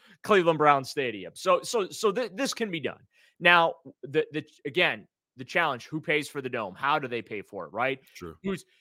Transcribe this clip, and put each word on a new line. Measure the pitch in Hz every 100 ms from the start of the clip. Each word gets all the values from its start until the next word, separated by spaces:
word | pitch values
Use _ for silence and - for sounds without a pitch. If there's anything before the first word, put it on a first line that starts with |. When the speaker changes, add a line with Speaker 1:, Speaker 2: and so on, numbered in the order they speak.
| _ _
Speaker 1:
Cleveland | - 202 170 160
Brown | 151 143
Stadium. | 127 147 131 104 85 -
So, | 185 180
so, | - 233 185
so | - 214
th-, | 196 226
this | 185 269
can | - 220
be | 165
done. | 120 - _ _ _ -
Now, | 175 175 165 - 131 -
the, | 156 156 151
the, | 151 151 _
again, | 147 135 170 113 - _ _ -
the |
challenge, | 127 180 160 123 -
who | 156
pays | 165 151 143
for | 143
the | 127
dome? | 120 101
How | 92 139 156
do | 135
they | 117
pay | - 107
for | 92 98 80
it, |
right? | 98 131 135 _ -
Speaker 2:
True. | 87 78
Speaker 1:
Who's, | - 180 - _